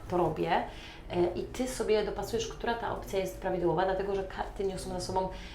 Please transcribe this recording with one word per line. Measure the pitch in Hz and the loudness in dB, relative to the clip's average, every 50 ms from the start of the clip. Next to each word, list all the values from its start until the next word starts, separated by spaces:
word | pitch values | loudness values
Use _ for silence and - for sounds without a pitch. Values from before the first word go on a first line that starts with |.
| - - | -6 0
to | 185 | 2
robię. | 180 170 156 156 170 170 165 180 233 - - - - - - - - - - | 4 4 4 2 0 2 2 2 2 2 0 -6 -10 -12 -14 -14 -14 -12 -4
E, | - 175 175 - - | 2 2 4 4 2
i | - - | -2 -4
ty | - - - 254 - | -6 -2 -2 -2 -2
sobie | - - 220 196 214 214 202 | 0 -2 2 4 4 4 4
dopasujesz, | 196 - 208 196 - - 220 226 - | 2 -2 -2 -4 -2 -2 -2 -2 -2
która | - - - 226 233 | -6 -4 -2 -2 -2
ta | 226 - - - | 0 -2 -4 -4
opcja | 196 - - - 196 | -4 -4 -2 0 0
jest | 190 185 - - | 0 0 -4 -2
prawidłowa, | - 190 180 180 175 165 156 170 190 | -2 0 2 4 4 4 4 4 4
dlatego | - - 190 196 202 196 | 4 2 2 0 0 0
że | 196 190 | 0 -2
karty | - - - - - - - 196 | -4 -4 -4 -4 -4 -4 -2 -2
niosą | 196 190 - - 185 | -2 -2 -2 -4 -4
ze | 185 180 | -4 -4
sobą | 180 - 190 190 185 185 - - - - - | -4 0 0 0 0 0 -2 -6 -10 -10 -10